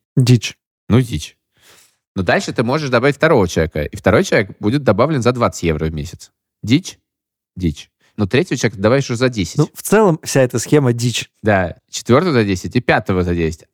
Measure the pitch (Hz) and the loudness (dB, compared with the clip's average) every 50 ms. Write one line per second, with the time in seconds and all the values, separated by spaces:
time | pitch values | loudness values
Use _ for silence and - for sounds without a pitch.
0 | _ _ _ 143 127 117 123 113 - - - _ _ _ _ _ _ _ 95 127 | _ _ _ 2 4 4 4 4 2 -4 -12 _ _ _ _ _ _ _ 2 2
1 | 127 113 - 78 - - - _ _ _ _ _ _ _ - _ _ _ _ _ | 2 0 -4 -8 -10 -12 -18 _ _ _ _ _ _ _ -20 _ _ _ _ _
2 | _ _ _ 98 92 85 131 190 196 - 104 - 117 113 131 156 151 135 123 120 | _ _ _ -4 -2 0 0 0 -2 -4 -4 -2 -2 0 0 -2 -2 0 0 2
3 | 117 143 139 - - 165 165 120 95 87 - 90 80 78 - 78 76 - - - | 2 2 0 2 2 2 4 4 2 2 0 -2 -2 -2 -2 -6 -6 -6 -8 -2
4 | - 98 95 139 - - - 135 104 95 - - - 104 120 147 135 117 101 95 | 0 2 2 2 2 2 0 0 0 -2 -6 -4 -4 -2 -2 0 0 0 2 2
5 | 123 151 165 131 107 120 127 120 117 98 - - - 82 78 76 80 80 80 76 | 2 0 0 0 0 0 0 0 -2 -2 -2 -2 -4 -2 -2 -2 -4 -4 -4 -6
6 | 71 - - - - - _ _ _ _ _ _ - 101 123 165 190 - - _ | -8 -10 -12 -16 -20 -20 _ _ _ _ _ _ -2 0 0 0 0 -4 -14 _
7 | _ _ _ _ _ _ _ _ _ _ _ 90 92 82 73 - - _ _ _ | _ _ _ _ _ _ _ _ _ _ _ -4 -4 -4 -4 -4 -12 _ _ _
8 | _ _ _ - 104 92 - 127 185 - 156 123 - 113 - 101 95 107 123 139 | _ _ _ -6 -4 0 0 0 0 0 -4 -4 -2 -4 -4 0 0 2 2 2
9 | 135 - 123 110 127 127 123 110 87 82 - 139 151 - - - - - 190 214 | 0 -2 -2 -2 -2 -2 0 -2 -4 -4 -2 -2 -2 -2 -2 -10 -4 0 2 4
10 | 220 190 160 - - - - 139 131 127 - 120 - - 147 147 139 123 117 117 | 4 4 2 0 -4 -2 2 2 2 2 0 -4 -2 2 2 2 4 2 0 0
11 | 117 123 110 - - - _ _ - 110 104 95 90 82 - - _ _ - - | -2 -2 -2 -4 -8 -10 _ _ -2 0 0 2 0 -2 -6 -12 _ _ -14 -12
12 | - - 117 139 185 185 143 120 107 98 95 90 - 90 - 131 - - 160 127 | 0 2 2 4 4 2 2 2 2 0 -2 -4 -4 -4 -4 -4 0 0 0 0
13 | - - 98 92 90 90 90 85 82 80 82 - - _ | 0 -2 -2 0 0 0 0 0 -2 -2 -4 -6 -14 _